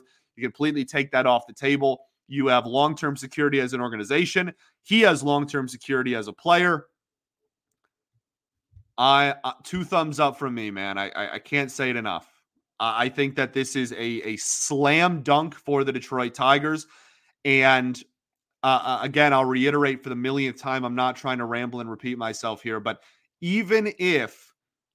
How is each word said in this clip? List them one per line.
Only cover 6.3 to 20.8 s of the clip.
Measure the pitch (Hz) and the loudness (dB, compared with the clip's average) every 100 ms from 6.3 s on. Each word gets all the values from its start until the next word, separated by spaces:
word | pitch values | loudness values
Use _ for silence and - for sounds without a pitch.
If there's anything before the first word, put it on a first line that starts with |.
player. | - 165 175 180 156 - _ _ _ _ _ _ _ _ _ _ _ _ _ _ _ _ _ _ - _ - | -4 2 4 4 0 -4 _ _ _ _ _ _ _ _ _ _ _ _ _ _ _ _ _ _ -20 _ 0
I, | 131 139 143 135 | 4 4 4 -2
uh, | 127 - | -8 -10
two | - 180 | -10 -10
thumbs | 175 185 156 139 | -2 -2 -2 0
up | 147 - | -2 0
from | 135 | -6
me, | 120 107 | -6 -8
man. | 98 98 98 | -6 -6 -6
I, | 98 | -6
I, | - 104 | -6 -8
I | 107 | -10
can't | - 143 135 | -4 -4 -4
say | - 127 | -4 -4
it | 120 | -2
enough. | 110 82 - _ _ _ _ - | -4 -6 -10 _ _ _ _ -6
I, | 113 113 127 | -4 0 -2
I | |
think | 147 139 135 | 0 -2 -2
that | 131 | -2
this | 135 131 139 | -2 -4 -4
is | 120 | -4
a, | 110 | -6
a | 117 113 110 107 | -6 -6 -8 -8
slam | - - - 139 143 156 180 165 | -6 -6 -4 0 4 4 4 0
dunk | 135 143 156 | 2 2 2
for | - - 139 | -6 -2 0
the | 139 | 0
Detroit | 127 127 131 120 | -4 -4 -4 -4
Tigers. | 120 131 143 151 156 - _ _ _ _ _ 139 | 0 4 4 2 -4 -8 _ _ _ _ _ 2
And, | 135 131 131 127 123 - _ _ _ _ _ | 6 6 6 2 -6 -12 _ _ _ _ _
uh, | 131 127 | 0 2
uh, | 127 120 | 0 -4
again, | 131 143 147 | 0 4 6
I'll | 135 131 | 6 4
reiterate | 131 139 147 143 131 | 2 2 2 2 -2
for | 131 | -6
the | 123 | -6
millionth | 127 139 135 123 | -2 -2 -4 -4
time, | 139 131 | -6 -4